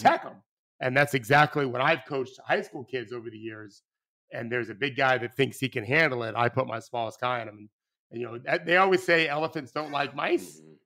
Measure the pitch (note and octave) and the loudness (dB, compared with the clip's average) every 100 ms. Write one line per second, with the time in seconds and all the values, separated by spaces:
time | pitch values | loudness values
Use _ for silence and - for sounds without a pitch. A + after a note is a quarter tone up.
0 | B3 E4 - - _ _ _ _ B2+ C3 | 2 2 -4 -16 _ _ _ _ 0 2
1 | C#3+ C#3 G#2+ C#3+ D3+ D3+ C#3 B2 C#3+ E3 | 2 0 4 6 6 2 -2 0 2 0
2 | - C#3 B2 - - F3 F#3+ D3+ B2 B2+ | -2 -6 -6 -10 -4 -2 -2 -12 -8 -8
3 | A2 A#2+ A2+ A2 A2 A2 G#2 - _ _ | -8 -12 -12 -12 -12 -12 -16 -20 _ _
4 | _ _ _ C3 A#2 B2 A2 G2 C#3+ C3 | _ _ _ -10 -4 -4 -4 -4 -4 2
5 | C3+ B2+ A#2 - C3 - C3 B2+ G#2 D3 | 2 2 -2 -2 -2 0 -4 -4 0 2
6 | D#3+ B2 A2+ A2 A#2+ B2+ B2 A2+ - A#2+ | 2 0 -4 0 0 2 -2 -6 -6 -6
7 | A2+ - B2 B2 A2 G#2 G#2+ _ _ _ | -6 -4 -4 -4 -6 -16 -20 _ _ _
8 | _ A#2 A#2+ A#2 C#3 E3+ E3+ F3+ F#3+ F#3 | _ -10 -10 -10 -4 -2 2 4 6 4
9 | F3+ E3 D#3+ D3 E3+ D#3+ B2+ D3 D3+ C#3+ | 4 2 2 0 -2 -4 -8 -8 -6 -4
10 | C#3 C#3+ E3 F4 - G#2+ D#2 - | -4 -4 -2 -2 -2 -18 -20 -20